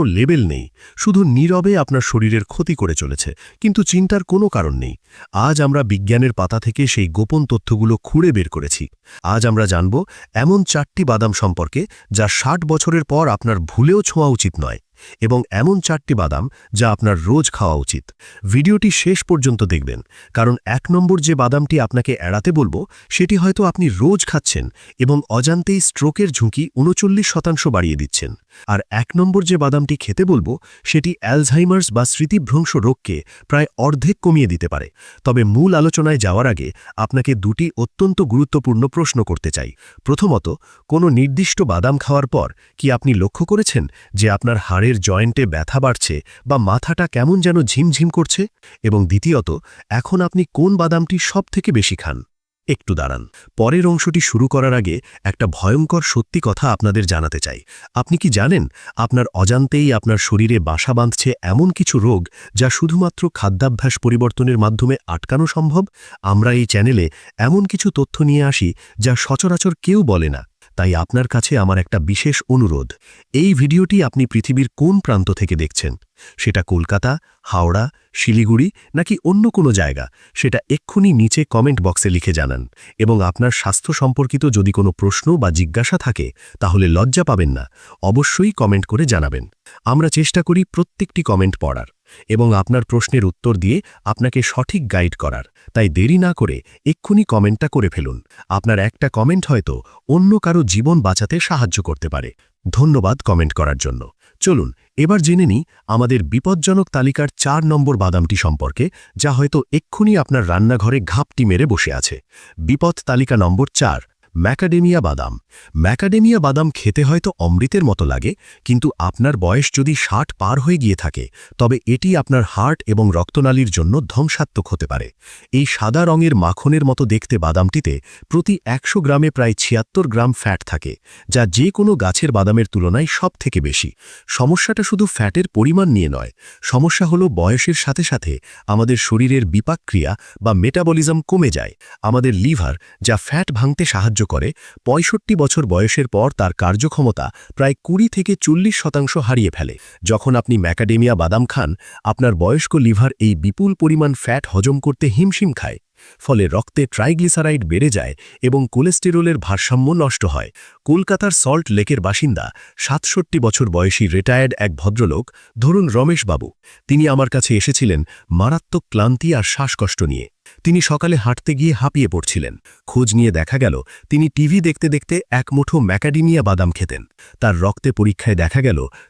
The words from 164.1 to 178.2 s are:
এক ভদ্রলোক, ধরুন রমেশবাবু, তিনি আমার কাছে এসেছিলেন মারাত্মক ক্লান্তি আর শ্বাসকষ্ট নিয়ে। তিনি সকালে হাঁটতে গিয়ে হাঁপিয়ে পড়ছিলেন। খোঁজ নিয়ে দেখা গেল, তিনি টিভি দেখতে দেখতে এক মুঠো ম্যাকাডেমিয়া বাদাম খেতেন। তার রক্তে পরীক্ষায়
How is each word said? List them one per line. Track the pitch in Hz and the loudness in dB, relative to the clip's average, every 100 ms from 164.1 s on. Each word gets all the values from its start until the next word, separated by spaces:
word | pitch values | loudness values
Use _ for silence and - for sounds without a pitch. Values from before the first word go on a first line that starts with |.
| 90 95 127 131 - | 0 0 2 0 -2
এক | 104 73 | -6 -4
ভদ্রলোক, | 95 107 107 73 120 - _ - | -4 0 0 0 -6 -14 _ -2
ধরুন | 131 185 175 | 2 2 2
রমেশবাবু, | 110 139 170 104 76 58 - _ - - | 2 2 0 -2 -4 -6 -16 _ -12 0
তিনি | 143 156 | 2 4
আমার | 135 131 | 2 2
কাছে | 131 - 110 | 0 0 0
এসেছিলেন | 120 139 120 80 78 - - | 0 0 0 0 -2 -8 -4
মারাত্মক | 85 107 165 - 175 - | 0 2 0 -2 -6 -4
ক্লান্তি | 107 107 127 165 151 | 0 0 0 0 0
আর | 101 | -2
শ্বাসকষ্ট | - 139 - 98 - | -4 -4 -4 -4 -2
নিয়ে। | 85 64 62 _ _ - | -4 -4 -8 _ _ -6
তিনি | 165 175 | 0 2
সকালে | - 147 170 160 | 2 0 0 0
হাঁটতে | 110 123 - 139 | 0 -2 -2 0
গিয়ে | 160 | 0
হাঁপিয়ে | 120 135 151 110 | 0 0 0 0
পড়ছিলেন। | 85 - - 65 - - _ - | -2 -4 -4 -6 -10 -20 _ -6
খোঁজ | 123 127 113 | -2 2 2
নিয়ে | 117 | 2
দেখা | 82 80 139 | 2 -2 0
গেল, | 123 65 - - - | 0 -2 -8 -18 -2
তিনি | 147 156 | 0 0
টিভি | - 151 196 | 0 2 2
দেখতে | 170 151 160 | 0 -2 -2
দেখতে | 143 - 170 - | -2 -4 -6 -4
এক | 123 - | -4 -2
মুঠো | 139 139 165 | -2 0 0
ম্যাকাডেমিয়া | 104 98 151 143 165 165 | 0 0 0 0 2 2
বাদাম | 104 92 90 | 2 2 0
খেতেন। | - 90 67 53 _ - - | -2 -6 -8 -16 _ -20 -4
তার | 113 87 | -2 0
রক্তে | 95 - 139 | 0 -2 -2
পরীক্ষায় | 117 107 101 | 0 0 0